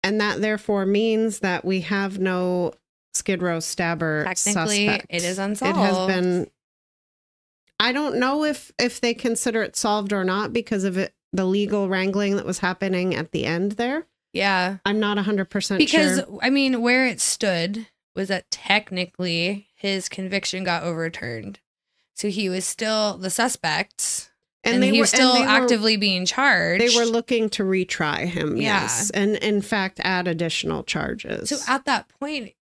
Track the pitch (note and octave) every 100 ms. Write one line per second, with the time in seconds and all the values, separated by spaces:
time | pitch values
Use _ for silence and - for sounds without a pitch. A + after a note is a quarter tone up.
0 | F#3+ G#3+ G#3 D#3 G#3+ G#3+ - G3+ F#3+ G3+
1 | A3+ A3 A3 G3+ F#3+ F3+ - F#3+ E3 G3+
2 | G3 G3 F#3 F3+ F3+ F3+ F3 - _ _
3 | _ - - F#3 F3+ E3 D#3+ - E3+ E3
4 | D#3+ D3+ D#3+ F3+ G#3 G3+ E3 G#3 G#3 G3+
5 | - F3 F3 F#3 G3 G#3 G3 F#3+ G3 F#3
6 | F#3+ F#3 F3+ F3+ - _ _ _ _ _
7 | _ _ _ _ _ _ _ _ A3+ B3+
8 | D4+ - B3+ C#4+ D4+ D4 - - A#3+ -
9 | A#3+ A#3 B3 A3+ B3 A3+ G#3 - G#3+ G#3
10 | G3+ G3+ F#3 F#3+ - A#3 G#3+ G#3 F#3+ F3+
11 | G3 _ _ - F#3 G3 G#3 G3+ G3 F#3
12 | F#3 G3 G3+ G3 - F#3 F#3 F#3 G3 F#3
13 | F#3 E3+ D#3+ D#3 B2 E3+ G3 G#3 A#3+ D4
14 | E4 _ _ F3+ G3 F#3+ F3+ G3 G3 G#3+
15 | G#3 G#3 G3+ G#3 F#3+ G#3 - F#3+ D4+ D#4+
16 | D4 - - G3+ B3 C#4 C4+ B3+ A#3+ B3+
17 | C4 F#3+ - - G#3 F3 E3+ G#3+ G#3+ _
18 | _ - F#3+ F#3+ - - - G3+ G#3+ F3+
19 | F3+ - F3+ E3+ F3 G3+ - _ G3+ F#3+
20 | - - F#3+ G3 F#3 F#3 F#3 E3+ F3 E3
21 | E3 E3+ - A#2 G3 G3+ _ _ _ _
22 | _ - G#3 G3 G3 F#3 F3+ - A3 A3
23 | G#3 F#3 F#3 F3+ A#3+ - E3 D3+ G3 -
24 | - - - _ _ _ - - G3 A3+
25 | G#3+ B3+ B3+ B3 C4 G#3+ B3 A#3 A3 G#3+
26 | G3+ F#3 F3+ - C#4 F#3+ E3+ F3+ A#3+ A#3
27 | A#3 A#3 A#3 A#3+ A3 G#3+ F#3+ F#3+ F3+ -
28 | D#3 D3 F3 F3 - - A3 G3+ B2 -
29 | G3+ G3+ G3+ G#3 G#3+ G#3 G3+ G#3+ F#3+ -
30 | F3+ F#3 F3+ E3 E3+ - D#3+ D#3+ - D#3
31 | D3 A#2+ - - - C#4+ - C4+ C#4 A#3+
32 | - _ C#4+ D4+ A#3 _